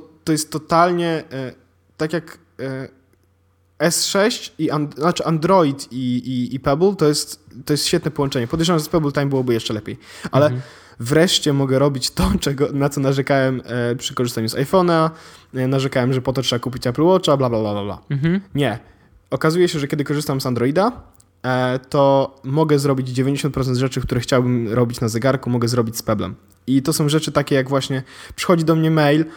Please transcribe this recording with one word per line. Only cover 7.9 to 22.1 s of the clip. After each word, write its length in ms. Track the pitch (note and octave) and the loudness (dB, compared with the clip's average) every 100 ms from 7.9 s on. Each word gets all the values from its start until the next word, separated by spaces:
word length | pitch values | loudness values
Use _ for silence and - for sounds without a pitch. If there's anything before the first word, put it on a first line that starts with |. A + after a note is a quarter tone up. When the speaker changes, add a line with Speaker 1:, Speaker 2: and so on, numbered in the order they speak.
| F3 D#3+ | 0 -2
Speaker 1:
połączenie. 360 | - C#3 C3 A#2 | -2 -2 -2 -2
Podejrzewam, 320 | E3 E3 E3 | -2 0 0
że 60 | |
z 40 | D3+ | 0
Pebble 240 | E3+ C#3+ | 0 0
Time 140 | D3 C#3 | 0 0
byłoby 280 | C3+ B2+ | 0 0
jeszcze 200 | A2+ - | 0 -2
lepiej. 240 | G#2+ - - - - - | -6 -8 -14 -16 -16 -2
Ale 160 | - A#2 | 2 4
Speaker 2:
Mhm. 160 | B2 - - - - | 2 -8 -18 -20 -14
Speaker 1:
wreszcie 520 | A#2 D3+ F3+ - D#3 | 0 4 4 2 0
mogę 260 | C#3 C3+ C3 | 0 2 2
robić 320 | C#3+ C3 - | 2 0 -4
to, 200 | - F#3 | -2 0
<laughs> 60 | G3 | 0
czego, 320 | D3 C#3 C#3+ | -2 -2 -2
na 160 | C#3 C#3+ | 0 0
co 120 | C#3+ | 0
narzekałem, 600 | C3+ C#3 C3 C#3 C3 B2+ | 0 0 2 2 2 -2
e, 320 | - B2 A#2+ A#2 | -6 -4 -2 -2
przy 180 | - | -4
korzystaniu 340 | C3+ B2 A#2+ A2+ | -4 -4 -2 -4
z 60 | |
iPhone'a. 560 | - C3+ F#3+ F3 E3 D#3+ E3 - - _ | -2 0 2 4 2 2 -2 -16 -20 _
E, 120 | C3 B2+ | -4 0
narzekałem, 440 | C3+ C3+ C3+ B2 | 0 0 0 0
że 100 | B2+ | 0
po 100 | B2 | -2
to 100 | C3 | -2
trzeba 180 | B2 A#2+ | -2 -4
kupić 260 | B2+ B2 B2 | -4 -4 -4
Apple 160 | B2 | 2
Watcha, 340 | E3+ F#3 - C#3 | 2 4 2 2
bla, 140 | B2+ | 2
bla, 100 | A2+ | 0
bla, 120 | G#2+ | -2
bla, 120 | G2+ | -4
bla. 140 | G2+ F#2 - | -6 -10 -6
Speaker 2:
Mhm. 300 | C#3+ E3 F#3+ F#3+ | -2 0 -2 -4
Speaker 1:
Nie. 240 | C#3+ C3 G#2+ - _ _ _ _ | -2 -2 -2 -10 _ _ _ _
Okazuje 380 | C3+ D#3+ F3 E3+ | -2 0 2 0
się, 100 | D#3 | 0
że 100 | C#3 | -4
kiedy 160 | D3+ | -4
korzystam 360 | C#3 D3 D3+ C3+ | -4 -4 -2 -4
z 60 | C3+ | -2
Androida, 460 | A#2 B2 D#3+ A3 B3 - _ _ _ | -2 0 0 0 -4 -14 _ _ _
e, 360 | B2+ B2+ B2+ B2+ - | -4 -2 0 -2 -2
to 460 | D3 C#3 | 2 4